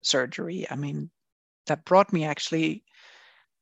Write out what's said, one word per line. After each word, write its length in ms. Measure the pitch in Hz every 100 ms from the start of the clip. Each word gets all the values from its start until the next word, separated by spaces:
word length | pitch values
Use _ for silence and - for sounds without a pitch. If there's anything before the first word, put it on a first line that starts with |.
surgery. 640 | - 135 123 - 175 180 -
I 60 | 135
mean, 340 | 143 147 151 _ _ _ _ _ -
that 180 | 151
brought 300 | - 185 202
me 120 | 170 151
actually 580 | 147 - 160 156 - _ - - - - _ _ _